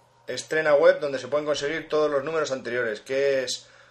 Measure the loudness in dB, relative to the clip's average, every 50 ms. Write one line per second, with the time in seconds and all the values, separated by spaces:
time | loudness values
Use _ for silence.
0 | _ _ _ _ _ -10 -10 -10 -6 -4 -2 0 2 4 4 6 8 6 6 6
1 | 0 -4 -6 -6 -4 -2 -2 -2 0 -2 -2 -2 -2 -4 -4 -6 -6 -2 0 0
2 | 2 2 0 -2 -2 -2 -2 -2 -2 -2 -4 -6 -6 -6 -4 -4 -2 -4 -4 -6
3 | -6 -4 -2 0 2 2 2 0 -2 -4 -6 -8 -10 -16 -20 -20 -20 -20